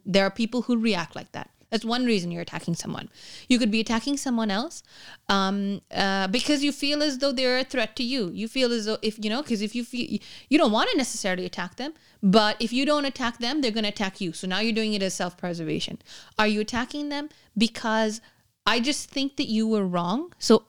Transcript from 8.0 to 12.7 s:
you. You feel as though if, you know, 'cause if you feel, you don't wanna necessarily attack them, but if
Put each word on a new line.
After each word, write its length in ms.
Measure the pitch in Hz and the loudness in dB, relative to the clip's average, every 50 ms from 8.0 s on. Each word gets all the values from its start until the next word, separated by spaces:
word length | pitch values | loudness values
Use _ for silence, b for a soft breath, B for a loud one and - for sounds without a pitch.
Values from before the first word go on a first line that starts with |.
| 247 | -4
you. 260 | 233 269 269 202 170 | -2 -2 -2 -2 -4
You 160 | - 185 214 | -4 -6 -6
feel 240 | 226 - 262 262 240 | -4 0 0 2 2
as 140 | 240 226 208 | 2 0 0
though 140 | 214 220 - | -2 -4 -2
if, 160 | - 220 214 - | -2 -4 -4 -2
you 80 | 208 214 | -2 -2
know, 120 | 214 262 311 | -2 -2 -2
'cause 180 | - 240 196 | -2 -2 -2
if 140 | 214 208 - | -2 -4 -4
you 80 | 240 240 | -6 -6
feel, 340 | - - 247 - - - 202 B B B B B | -6 -6 -6 -4 -4 -6 -6 B B B B B
you 100 | B 262 | B 4
don't 140 | 339 330 233 | 6 6 6
wanna 200 | 208 233 320 494 494 | 4 4 2 2 2
necessarily 480 | 302 247 - - - - 190 185 180 180 | 2 0 0 -2 -4 -2 -2 -2 -2 -4
attack 320 | 180 - - 175 180 - | -6 -6 -8 -8 -8 -8
them, 180 | - 247 302 - b b b b b - | -10 -10 -10 -12 b b b b b 4
but 320 | 190 180 220 208 208 214 - | 6 8 8 6 6 2 0
if 100 | 233 220 | -2 -2